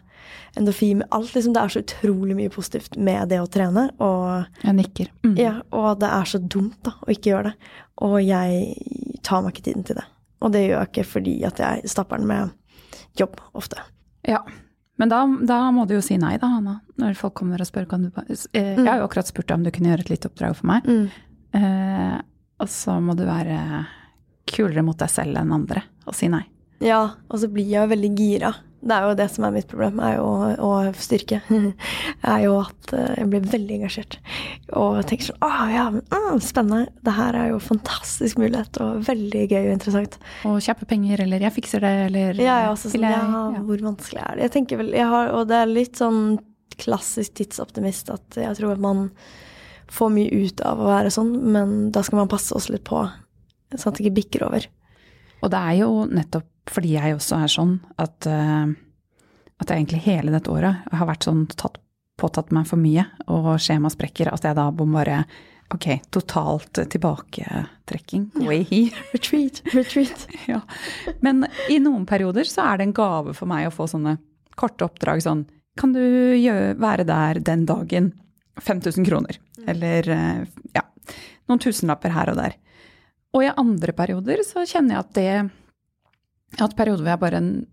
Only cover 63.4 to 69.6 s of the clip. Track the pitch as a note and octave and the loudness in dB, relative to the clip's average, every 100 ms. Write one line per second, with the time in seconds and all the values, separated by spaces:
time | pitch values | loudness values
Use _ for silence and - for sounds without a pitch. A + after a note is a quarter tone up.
63.4 | D#3+ D#3+ - D#3 D3+ - D#3 - D#3+ - | 2 0 2 0 0 -2 -6 -2 -2 -2
64.4 | D#3 D3 D3 D#3+ D#3 D#3 D3 C#3+ D3+ - | -2 0 0 0 0 2 0 0 -4 -8
65.4 | - _ - F3 D#3+ C3 - F#3+ - D#3+ | -20 _ -10 -6 -4 -4 -2 -4 -2 -2
66.4 | D3+ D#3 - - D#3 E3 E3 D3 - - | -2 -2 -4 -4 -4 -2 -2 -2 -8 -12
67.4 | - - - - - - - G3 G#3 D4+ | -6 -6 -6 -12 -12 -12 -6 -4 -4 -2
68.4 | A#3 D#3 F3+ F#3+ A#3 - - A#3+ - D4+ | 0 0 2 2 2 0 -8 -6 0 0
69.4 | C4+ - | 0 -4